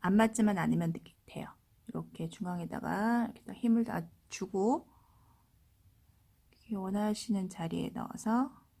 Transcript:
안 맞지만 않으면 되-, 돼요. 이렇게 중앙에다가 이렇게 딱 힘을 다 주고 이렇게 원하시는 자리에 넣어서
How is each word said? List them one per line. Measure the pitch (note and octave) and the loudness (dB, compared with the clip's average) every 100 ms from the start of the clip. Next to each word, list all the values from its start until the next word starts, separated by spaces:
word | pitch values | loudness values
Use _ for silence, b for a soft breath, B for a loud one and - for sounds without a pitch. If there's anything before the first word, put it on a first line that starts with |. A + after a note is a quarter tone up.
안 | F3+ G3+ | 4 6
맞지만 | A3+ A3+ G#3 F#3+ | 6 4 2 4
않으면 | D#3 D#3+ E3 | 2 2 0
되-, | E3 - _ - | -4 -8 _ -16
돼요. | C#3+ C#3+ - _ _ - | -12 -12 -16 _ _ -10
이렇게 | E3 E3 - D#3+ | -10 -8 -8 -10
중앙에다가 | - F3+ F3 E3 - - F#3 A3+ A#3+ A#3 | -8 -6 -6 -6 -6 -4 0 2 2 0
이렇게 | - | -6
딱 | - | -14
힘을 | F#3+ A#3 A#3 | -2 4 4
다 | A3+ F3+ E3 _ - | 2 -2 -6 _ -14
주고 | - F#3 F#3+ G#3+ D#4+ - b b b b b b _ _ _ _ _ _ _ _ _ _ | -8 -4 2 4 2 -2 b b b b b b _ _ _ _ _ _ _ _ _ _
이렇게 | _ - G3+ | _ -8 -6
원하시는 | F#3+ G3+ G#3+ G#3+ - G3 F#3 | -2 0 0 -2 0 -2 -2
자리에 | - E3 - - | -6 -4 -4 -4
넣어서 | - - - A3 A#3+ C4+ - _ _ | -6 -8 -4 0 2 0 -6 _ _